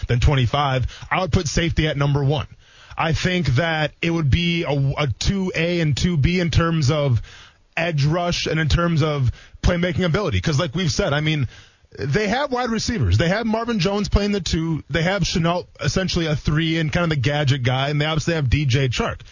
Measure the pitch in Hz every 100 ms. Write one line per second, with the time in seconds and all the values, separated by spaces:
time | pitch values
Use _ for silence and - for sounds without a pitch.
0 | - 123 - 135 117 143 143 131 120 -
1 | - 156 185 190 165 - 170 123 156 139
2 | 143 143 139 147 - - - - - -
3 | 160 151 180 180 143 127 170 160 151 -
4 | 170 165 151 151 175 170 156 147 135 -
5 | 147 - - 196 185 - 165 175 156 131
6 | 180 170 139 180 170 123 170 165 135 156
7 | 143 117 - - - _ _ - 170 156
8 | 143 175 175 170 - 156 160 - 170 160
9 | 156 147 123 - - - - 175 180 160
10 | 180 180 196 95 170 143 175 165 175 -
11 | 196 143 156 156 131 - - _ _ -
12 | 143 143 208 240 285 247 247 220 - 233
13 | 101 98 165 202 233 220 233 226 180 202
14 | 202 208 208 202 165 170 165 156 - 160
15 | 165 202 170 196 165 175 - - 151 -
16 | 185 175 165 151 - 151 160 165 156 175
17 | 170 156 117 147 143 143 123 131 139 147
18 | 147 160 170 165 135 135 147 131 135 -
19 | 220 - -